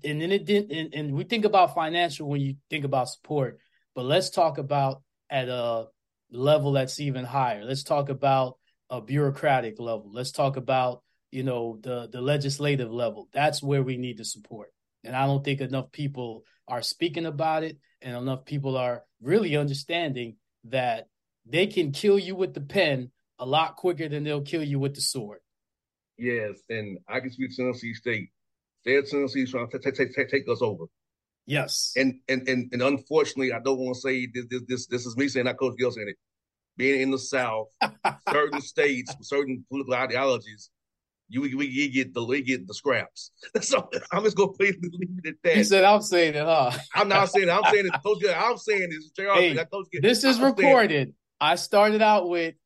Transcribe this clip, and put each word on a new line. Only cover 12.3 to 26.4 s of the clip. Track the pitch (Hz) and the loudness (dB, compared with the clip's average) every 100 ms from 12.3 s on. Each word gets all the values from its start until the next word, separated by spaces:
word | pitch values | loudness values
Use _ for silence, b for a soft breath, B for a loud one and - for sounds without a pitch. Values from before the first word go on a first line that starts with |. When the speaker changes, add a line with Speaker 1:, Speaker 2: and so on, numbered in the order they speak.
| 147 139 139 147 139 117 | 0 0 -2 0 0 -2
Speaker 1:
level. | 117 117 107 92 | -2 -4 -4 -8
That's | 143 151 143 | 0 0 0
where | 143 139 | 0 0
we | 131 123 | 0 -4
need | 123 113 | -6 -8
the | |
support. | 110 104 - 113 101 _ _ _ | -12 -14 -16 -18 -18 _ _ _
And | 110 127 | -6 0
I | 139 | 2
don't | 139 | 2
think | 139 139 | 0 -2
enough | 127 131 - | -2 -4 -6
people | - 147 135 120 110 - _ - | -6 -6 -6 -8 -10 -16 _ -8
are | 123 | -6
speaking | - - 170 170 165 | -6 -2 -4 -2 -6
about | 143 160 156 | -2 0 0
it, | 160 147 _ _ | -2 -8 _ _
and | 127 120 | -12 -8
enough | 131 131 | -6 -6
people | - 147 135 131 | -6 -4 -2 -2
are | 123 120 - _ | -2 -4 -8 _
really | 120 202 185 147 | 0 2 2 0
understanding | 143 139 - 170 160 127 117 107 _ _ | 0 -4 -4 -2 -2 -4 -8 -12 _ _
that | 110 131 123 113 - _ _ _ | -6 -2 -2 -2 -6 _ _ _
they | 117 151 208 | -4 0 2
can | 190 151 | 2 -2
kill | 139 208 202 | 0 4 4
you | 180 185 | 2 -2
with | 185 | -4
the | 170 | -4
pen | 143 202 160 135 123 _ _ - | -4 2 2 2 -4 _ _ -12
a | |
lot | 127 151 160 | -2 0 0
quicker | - 180 156 156 | -2 -2 -2 -4
than | 147 | -4
they'll | 147 147 | -4 -4
kill | 143 170 | -4 -4
you | 147 139 | -2 -2
with | 139 | -2
the | 139 | -2
sword. | - 135 104 101 _ _ _ _ _ _ _ - | -4 -4 -8 -14 _ _ _ _ _ _ _ -8
Speaker 2:
Yes, | 123 120 | -4 -2